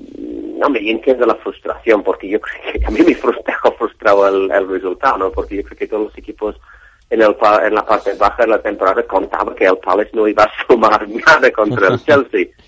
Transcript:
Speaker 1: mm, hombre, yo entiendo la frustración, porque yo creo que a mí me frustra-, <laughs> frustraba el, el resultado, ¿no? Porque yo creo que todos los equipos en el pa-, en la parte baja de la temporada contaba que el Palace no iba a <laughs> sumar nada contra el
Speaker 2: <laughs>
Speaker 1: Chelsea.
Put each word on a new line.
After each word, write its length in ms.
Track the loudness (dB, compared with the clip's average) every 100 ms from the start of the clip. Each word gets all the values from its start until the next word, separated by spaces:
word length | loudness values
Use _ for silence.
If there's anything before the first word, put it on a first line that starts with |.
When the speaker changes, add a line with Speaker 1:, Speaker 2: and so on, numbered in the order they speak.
| -18 -16
Speaker 1:
mm, 460 | -12 -12 -10 -4
hombre, 200 | -2 -2
yo 80 | -2
entiendo 340 | -2 0 2 2
la 100 | 0
frustración, 680 | -4 -10 -10 -6 0 2
porque 280 | 2 -4 -4
yo 100 | -6
creo 340 | -6 -14 -8
que 120 | -6 -2
a 40 |
mí 100 | 0 2
me 80 | 2
frustra-, 440 | -2 -4 -4 -2
<laughs> 140 | -2 -2
frustraba 520 | -6 -2 2 4 4
el, 200 | 2 0
el 160 | 0 -2
resultado, 500 | -4 -6 -4 -2 0
¿no? 140 | -2
Porque 260 | -4 -8 -8
yo 60 |
creo 140 | -10 -10
que 100 | -8
todos 160 | -6 -6
los 100 | -10
equipos 380 | -18 -8 -8 -8 _ -20 _ _ -4
en 120 | 2
el 140 | 2 4
pa-, 320 | 2 4 2
en 80 | 0
la 100 | 0
parte 280 | -2 -2
baja 300 | 0 0 0
de 60 | 0
la 120 | 0
temporada 420 | -2 -2 0 0
contaba 500 | 0 -2 -2 -4 -4
que 120 | 0 2
el 120 | 2
Palace 320 | 0 -2 0
no 140 | 0 0
iba 160 | 2
a 80 | 0 0
<laughs> 100 | 0
sumar 400 | 4 4 2 -2
nada 440 | -2 2 4 4
contra 380 | 2 0 2 2
el 100 | 2
Speaker 2:
<laughs> 60 | 2
Speaker 1:
Chelsea. 420 | 2 2 -2 -4 _